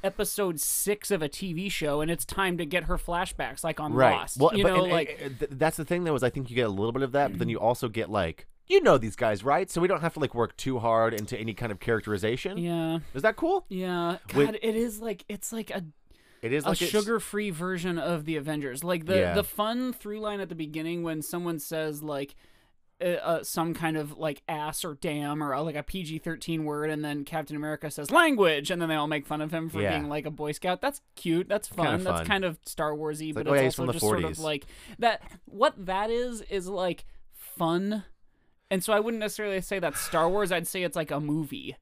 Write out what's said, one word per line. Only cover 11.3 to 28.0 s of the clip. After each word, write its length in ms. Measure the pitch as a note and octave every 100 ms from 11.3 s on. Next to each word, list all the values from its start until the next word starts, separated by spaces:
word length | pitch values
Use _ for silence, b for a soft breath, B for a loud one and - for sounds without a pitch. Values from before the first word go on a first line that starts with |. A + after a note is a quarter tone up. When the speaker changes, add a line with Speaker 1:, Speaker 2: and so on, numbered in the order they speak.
| A#2
Speaker 2:
any 180 | A2+
kind 180 | G2+ A#2+
of 80 | G2
characterization. 760 | - A2+ G#2+ G#2 - B2+ F#3 F#3
Speaker 1:
Yeah. 440 | F3 E3+ D#3+ E3 D#3
Speaker 2:
Is 80 | C3+
that 120 | A3
cool? 320 | A3+ D#4+ F#4+ -
Speaker 1:
Yeah. 500 | F#3 F#3 F3 E3+ F3 -
Speaker 2:
With 140 | - C#3+
Speaker 1:
God, 120 | -
it 140 | A3+ A3
is, 240 | A#3+ G#3+
like, 240 | A3+ F#3+ -
it's 240 | G#3 -
like 180 | A3+ G#3+
a, 140 | C#3 E3 - _ b b b
Speaker 2:
It 120 | A#2
is 120 | C#3+
Speaker 1:
a 40 | D3
Speaker 2:
like 120 | F3
it's 60 | E3+
Speaker 1:
sugar-free 600 | G#3+ G#3 A3+ - G#3 G#3
version 480 | D#3+ F3+ F#3 F3+ E3+
of 280 | D3+ E3+ D3+
the 100 | D#3
Avengers. 480 | C#3+ D3+ C#3+ B2+
Like, 220 | E3 F#3 D#3+
the, 100 | F#3+
Speaker 2:
Yeah. 160 | B2+
Speaker 1:
the 80 | F3+
fun 500 | G3 - G#3+ A#3+ B3+
through 280 | A#3+ G#3 G#3+
line 180 | G#3+ G3+
at 120 | F3+
the 40 |
beginning 480 | E3 D3+ D#3 D#3+ E3+
when 180 | E3+ D#3
someone 380 | D3 F3 F3 E3
says, 420 | - D#3+ D#3 D3
like, 360 | D3+ C#3+ C#3 - b b b _ _ _
uh, 40 | F3 F3
uh, 180 | - E3
some 320 | - - E3
kind 220 | E3 E3 D#3
of, 200 | D3 D3+
like, 240 | D#3 C#3+ -
ass 360 | D#3 D3+ D3+
or 100 | F3+
damn 480 | C#3+ F3 D3 D3 D3
or, 100 | D3+
uh, 100 | C3
like, 120 | D#3+
a 80 | D3
P 220 | - F#3+
G 140 | D#3+ D#3
thirteen 460 | E3+ D#3+ - E3
word, 260 | D3+ D3 D#3
and 140 | D3+
then 200 | D3+ D3
Captain 320 | C#3+ E3 C#3+ D3
America 340 | D3+ D3+ D3+
says, 220 | D3+